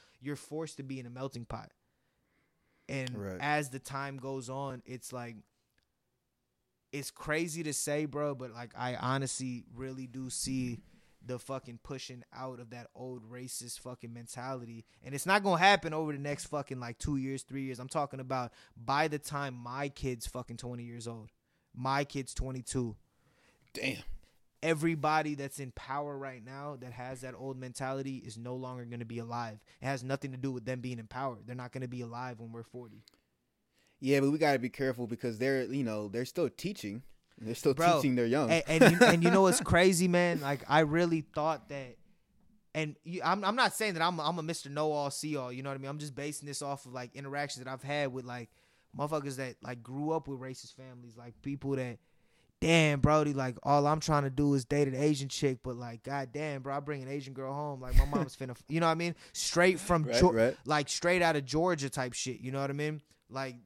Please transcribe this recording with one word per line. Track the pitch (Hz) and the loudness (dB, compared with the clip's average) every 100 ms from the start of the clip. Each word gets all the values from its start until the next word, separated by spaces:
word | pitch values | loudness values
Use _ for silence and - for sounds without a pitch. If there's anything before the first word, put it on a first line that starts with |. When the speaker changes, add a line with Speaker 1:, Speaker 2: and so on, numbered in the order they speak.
| _ _ | _ _
Speaker 1:
you're | 131 143 | -8 -8
forced | - 151 160 - | -6 -6 -6 -8
to | |
be | 135 131 | -10 -8
in | 120 | -10
a | |
melting | 127 135 123 117 | -8 -8 -8 -8
pot. | 107 98 _ _ _ _ _ _ _ _ _ _ _ - | -10 -12 _ _ _ _ _ _ _ _ _ _ _ -10
And | 139 127 110 | -6 -6 -6
Speaker 2:
Right. | 98 92 | -6 -4
Speaker 1:
as | 143 151 143 | 0 0 -2
the | 131 | -8
time | - 139 139 139 | -8 -8 -8 -8
goes | 135 135 120 | -8 -8 -6
on, | 131 139 127 - | -8 -8 -10 -12
it's | 123 - | -14 -10
like, | 127 120 110 - _ _ _ _ _ _ _ _ _ _ _ _ _ _ | -10 -10 -14 -20 _ _ _ _ _ _ _ _ _ _ _ _ _ _
it's | 143 135 | -8 -8
crazy | - - 151 170 160 | -10 -2 0 0 -4
to | 156 | -4
say, | 135 - 147 151 | -4 -2 -2 -2
bro, | 143 147 | -2 -4
but, | 135 127 113 | -4 -10 -12
like, | 120 - | -14 -6
I | 123 123 | -6 -4
honestly | 123 135 135 - 127 123 - 117 | -2 0 -2 -6 -6 -8 -12 -12
really | 131 131 127 | -10 -10 -12
do | 131 131 | -10 -8
see | - 135 131 123 117 - - _ _ 117 | -6 -4 -2 -2 -6 -12 -20 _ _ -10
the | 123 | -10
fucking | - 135 - 117 | -8 -10 -10 -18
pushing | - 135 - 123 - | -12 -12 -10 -16 -16
out | 117 131 120 | -12 -10 -10
of | 117 | -14
that | 123 117 - | -16 -16 -14
old | 127 127 110 | -12 -12 -14
racist | 123 127 - 120 - | -14 -12 -12 -12 -12
fucking | 127 127 117 | -12 -14 -14
mentality. | 117 117 127 127 131 117 113 - _ | -14 -14 -10 -8 -8 -10 -14 -18 _
And | 131 | -10
it's | 143 175 | -6 2
not | 202 | 2
gonna | 202 170 | 4 6
happen | 190 202 170 | 8 6 2
over | 156 156 | -4 -4
the | 143 | -4
next | 143 143 - | -6 -6 -6
fucking, | 147 135 127 | -6 -6 -8
like, | 120 117 | -10 -6
two | - 139 | -2 -2
years, | 131 135 | -2 -6
three | - 135 | -8 -8
years. | 135 123 | -8 -8
I'm | 127 | -6
talking | 156 143 135 | -2 -2 -4
about | 127 131 120 - - - | -4 -2 -4 -8 -20 -12
by | 120 139 160 | 0 2 2
the | 147 | 0
time | - 147 139 | -6 -6 -6
my | 123 120 131 143 | -8 -10 -6 -6
kid's | - 135 120 - | -4 -4 -4 -6
fucking | 123 123 117 | -8 -10 -10
twenty | 120 120 | -10 -10
years | 120 117 113 | -10 -10 -10
old. | 113 110 _ _ _ _ - | -10 -14 _ _ _ _ -6
My | 131 139 | 0 0
kid's | 143 139 127 | 0 -4 -8
twenty-two. | - 131 131 117 131 120 107 _ _ _ _ _ _ _ | -6 -6 -6 -4 -2 -2 -6 _ _ _ _ _ _ _
Speaker 2:
Damn. | - 135 - - - - _ _ - | -6 -4 -4 -8 -10 -10 _ _ -6
Speaker 1:
Everybody | 160 160 165 160 151 156 151 143 | 0 2 2 2 2 2 2 -4
that's | 139 - | -8 -8
in | 131 | -10
power | - - 139 147 139 | -10 -6 -6 -4 -8
right | 135 127 | -10 -12
now | 110 139 147 139 | -14 -12 -10 -10
that | 123 | -12
has | 113 127 131 | -10 -10 -10
that | 127 123 | -10 -10
old | 135 131 | -10 -8
mentality | 127 120 131 135 135 131 | -10 -6 -4 -4 -4 -8
is | - 113 | -10 -12
no | 120 127 | -8 -8
longer | 127 127 120 | -8 -10 -10
gonna | 120 117 | -8 -8
be | 117 | -8
alive. | 117 120 117 107 _ - | -6 -6 -6 -10 _ -10
It | 131 | -4
has | 135 | -4
nothing | 127 139 139 | -2 -4 -4
to | 127 | -6
do | 135 | -4
with | 127 110 | -4 -4
them | 127 | -6
being | 123 120 | -6 -8
in | 110 | -10
power. | 127 135 117 107 | -6 -6 -6 -12
They're | 123 | -10
not | 123 | -8
gonna | 131 123 | -8 -8
be | 123 | -8
alive | 117 117 127 113 | -8 -8 -10 -10
when | 117 | -12
we're | 117 | -12
forty. | 113 127 117 104 - _ _ _ _ _ _ _ _ - | -12 -14 -14 -18 -20 _ _ _ _ _ _ _ _ -4
Speaker 2:
Yeah, | 131 139 | 4 6
but | 139 | 6
we | 151 | 4
gotta | 156 135 | 4 4
be | 120 | 0
careful | - 135 120 120 | -2 -2 -2 -4
because | 113 123 107 | -4 -4 0
they're, | 131 135 120 | 0 2 0
you | 135 | -2
know, | 120 107 104 | -2 -2 -4
they're | 113 127 | -4 -4
still | - 143 | 0 -2
teaching. | - 185 208 104 107 - - _ - | -2 -8 -6 -8 -8 -12 -20 _ -12
They're | 110 117 | -8 0
still | 147 | 2
Speaker 1:
Bro, | 131 170 160 | 4 6 6
Speaker 2:
teaching | 135 123 | 4 4
their | 117 | 4
young. | 135 127 | 2 4
Speaker 1:
and, | 165 156 | 2 4
and | 160 208 | 10 10
you, | 170 240 | 12 10
and | 170 | 10
you | 170 | 8
know | 190 | 8
Speaker 2:
<laughs> | |
Speaker 1:
what's | 190 - | 8 6
crazy, | - 175 190 175 180 | 4 8 8 8 6
man? | 175 175 165 | 6 4 2
Like, | 139 143 - | -2 -4 4
I | 151 | 6
really | 156 165 175 165 | 6 4 4 2
thought | 147 156 156 147 - | -2 -2 0 -2 -4
that, | 143 127 113 _ _ _ _ _ _ _ 156 | -10 -10 -16 _ _ _ _ _ _ _ -2
and | 156 - 165 | -2 -4 -8
you, | 175 | -2
I'm, | 139 190 196 | 0 2 2
I'm | 233 | 4
not | 226 | 2
saying | - 214 | 2 -2
that | 165 | 2
I'm, | 165 170 | 0 2
I'm | 151 175 | -2 -2
a | |
Mister | 156 165 139 | -4 -6 -6
Know-All, | 143 156 147 143 | -2 0 0 -2
See-All, | - 156 147 123 | -4 -4 -4 -6
you | 123 | -8
know | 139 | -8
what | 135 | -8
I | |
mean? | 135 | -8
I'm | 151 | -8
just | 147 131 | -10 -8
basing | 143 143 143 | -8 -8 -8
this | 139 | -8
off | 143 139 123 | -6 -6 -8
of, | |
like, | 127 123 139 | -12 -10 -10
interactions | 139 143 143 123 | -8 -6 -6 -6
that | 127 | -10
I've | 131 | -8
had | 135 147 143 | -4 -2 0
with, | 127 123 | -2 -8
like, | 123 113 _ _ _ _ 139 | -10 -12 _ _ _ _ -6
motherfuckers | 143 156 143 127 | -2 -2 -2 -6
that, | 131 - | -8 -8
like, | - 123 | -10 -10
grew | 117 135 151 | -8 -4 0
up | 160 139 | 0 -2
with | 131 | -10
racist | 131 127 - - | -10 -12 -14 -18
families, | 131 123 120 113 | -18 -18 -18 -16
like, | 120 - | -18 -10
people | 139 143 139 135 | -6 -4 -2 -2
that, | 127 123 _ _ _ _ _ - | -2 -8 _ _ _ _ _ -2
"Damn, | 165 165 156 143 | 6 6 6 6
Brody, | 147 156 147 | 6 6 4
like, | 139 131 113 | 2 -2 -2
all | - 143 147 | 4 6 6
I'm | 156 | 4
trying | 156 147 | 4 4
to | 139 | 4
do | 131 143 | 4 6
is | 139 120 | 6 4
date | 147 139 | 4 4
an | 127 | 4
Asian | 147 143 139 | 4 4 0
chick, | - 143 127 | 0 0 0
but, | 127 120 | -6 -8
like, | 120 117 | -8 -10
goddamn, | - 139 131 139 151 139 | -6 -6 -4 -6 -4 -6
bro, | 131 139 | -6 -6
I | |
bring | 147 143 | -4 -6
an | 131 | -4
Asian | 139 135 | -6 -6
girl | 135 131 | -8 -6
home. | 139 147 135 | -4 -6 -6
Like, | 127 123 | 4 8
my | |
mom's | - 196 139 - | 8 6 0 -4
finna," | 131 | -8
f-, | 120 - | -8 -2
you | 156 | 2
know | 165 | 4
what | |
I | 160 | 4
mean? | 170 160 - | 0 -4 -10
Straight | - - 170 185 175 | -6 0 6 6 6
from | - 170 | 4 2
Speaker 2:
Right, | 147 120 | 4 8
Speaker 1:
Geor-, | 180 113 | 8 8
Speaker 2:
right. | 117 - - | 4 4 0
Speaker 1:
like, | 151 139 | 0 0
straight | - 175 180 | 0 2 4
out | 170 151 | 4 2
of | 131 | 0
Georgia | 151 180 165 139 | 2 2 2 -2
type | - 127 | -4 -4
shit, | 120 131 117 | -4 -6 -6
you | 127 | -4
know | 135 | -4
what | 139 | -2
I | |
mean? | 143 151 151 - _ _ | -2 -4 -4 -10 _ _
Like, | 131 135 120 | -8 -8 -10